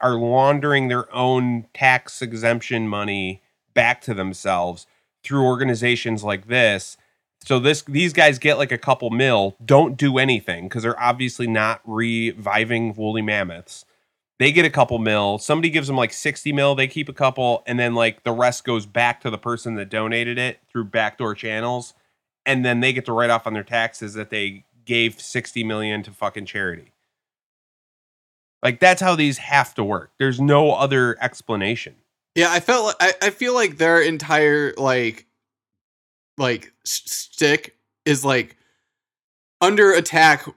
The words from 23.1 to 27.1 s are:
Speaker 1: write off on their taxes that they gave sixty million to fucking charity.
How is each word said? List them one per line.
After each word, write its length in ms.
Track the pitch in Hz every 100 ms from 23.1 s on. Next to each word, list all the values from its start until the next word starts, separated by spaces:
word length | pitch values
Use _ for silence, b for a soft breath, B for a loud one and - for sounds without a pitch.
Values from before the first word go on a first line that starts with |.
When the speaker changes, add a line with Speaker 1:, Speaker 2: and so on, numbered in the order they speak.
Speaker 1:
write 160 | 117 120
off 180 | 113 117
on 60 |
their 100 | 107
taxes 520 | 101 117 113 - 107
that 160 | 107 104
they 340 | 107 101 98 _ _ -
gave 340 | 117 113 -
sixty 420 | - 127 - 120
million 400 | 110 107 107 104
to 60 | 101
fucking 360 | 98 104 107 95
charity. 460 | 104 95 82 - _ _